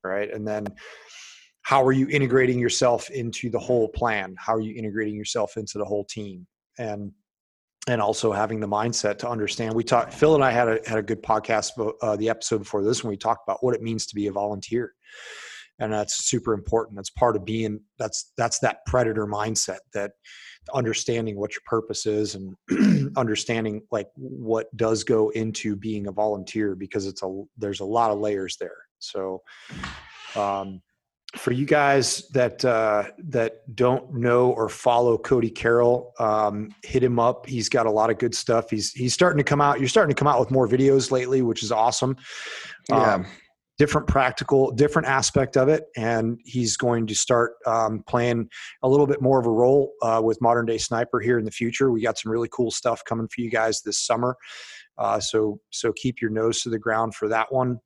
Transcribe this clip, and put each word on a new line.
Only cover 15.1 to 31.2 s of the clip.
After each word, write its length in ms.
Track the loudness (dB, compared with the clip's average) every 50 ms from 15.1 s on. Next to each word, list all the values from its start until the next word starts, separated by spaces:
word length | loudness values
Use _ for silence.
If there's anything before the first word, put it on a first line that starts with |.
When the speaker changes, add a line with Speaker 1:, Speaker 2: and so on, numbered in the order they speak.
| -20 -20 -20 -18 -18 -18 -18 -18 -18 -20 -20 _ _ _
Speaker 1:
And 120 | -4 -2
that's 340 | -2 -2 -2 -4 -4 -4 -2
super 260 | -2 -2 -2 0 -2 -2
important. 420 | -2 -2 0 0 0 0 -2 -12
That's 140 | -14 -14 -14
part 260 | _ 2 2 2 2
of 80 | 0 -2
being, 360 | -4 -4 -2 -2 -4 -6 -8 _ _ _
that's, 360 | -10 -8 -8 -8 -10 -12 _ _
that's 220 | -4 -2 -2 -2 0
that 260 | 0 -2 -2 -2 _
predator 400 | -2 0 2 2 2 0 -2 -4
mindset, 540 | -4 -2 -4 -2 -2 -2 -4 -4 -6 -8 -12 _ _ _
that 160 | -6 -6 -6 _ _ _ -20 -20 -20 -20 -20 -20 _ _ -6 -4
understanding 640 | -2 -2 -2 -2 -2 -2 -2 -2 -2 -2 -4 -4 -6
what 140 | -6 -6 -8
your 100 | -12 _
purpose 400 | -2 -2 -2 -2 -4 -8 -6 -4
is 300 | -2 0 0 -2 -4 -6
and 200 | -10 -12 -12 -14 _ _ -4 2 4 4 4 4 4 2 -2 -2
<clears throat> 40 |
understanding, 640 | -2 -2 0 -2 -4 -2 -2 -2 -2 -2 -4 -6 -8 -8 _
like, 160 | -6 -6 -6 -6 _
what 600 | -16 -14 -14 -12 -10 -4 -2 -2 -2 -2 -6 -4
does 260 | -2 0 0 0 0 2
go 260 | 2 4 4 4 2
into 460 | 0 -2 -4 -4 -6 -4 -4 -4 -6
being 320 | -4 -6 -6 -6 -6 -6
a 40 | -6
volunteer, 640 | -2 0 0 0 0 -2 -6 -6 -2 -2 -2 -2 -2
because 320 | -6 -10 -6 -6 -4 -4
it's 160 | -4 -8 -8 -8
a, 200 | -8 -8 -10 -12 _ _
there's 220 | -8 -6 -6 -6 -6
a 60 | -6
lot 260 | -2 0 2 2 2
of 80 | 0 0
layers 380 | -2 -2 -2 -4 -4 -8 -8
there. 200 | -10 -10 -12 -12 -18 -20 _ _ _
So, 420 | -18 -10 -8 -6 -6 -6 -8 -10 _ -20 -20 -20 -20 -16 -14 -12 -12 -12 -14 -16 -20 -20 -20 -20 -18 -10 -4
um, 460 | -2 -2 -2 -2 -4 -4 -8 -12 -14 _ _ _ _ _ _ _ _